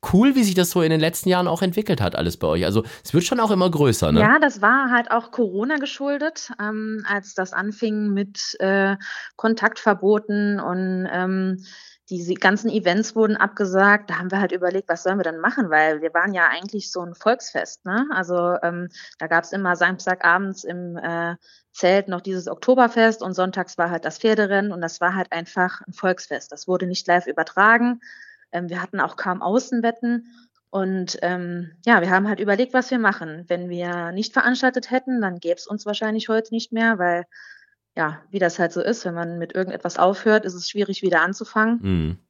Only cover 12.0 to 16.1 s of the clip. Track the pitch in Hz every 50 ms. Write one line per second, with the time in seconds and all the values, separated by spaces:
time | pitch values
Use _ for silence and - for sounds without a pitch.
12 | _ _ 190 175 175 170 180 165 - 190 196 202 208 226 - 214 - 175 175 208
13 | 220 - - 220 220 214 214 - - 202 - - 208 190 180 190 196 202 202 208
14 | 208 - 175 165 180 185 185 196 202 175 175 180 175 180 185 190 190 - 170 175
15 | - 185 190 202 180 165 160 165 160 202 - 185 214 175 156 151 156 156 156 151
16 | 156 165